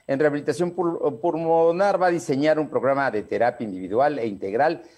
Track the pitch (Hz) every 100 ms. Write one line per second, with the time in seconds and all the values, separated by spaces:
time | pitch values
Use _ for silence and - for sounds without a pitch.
0 | - 139 151 147 143 143 175 175 170 165
1 | 147 147 175 160 165 165 165 175 202 185
2 | 180 175 - 135 151 156 147 127 123 139
3 | 135 107 92 104 117 - 110 92 92 107
4 | 147 139 113 98 98 110 156 165 -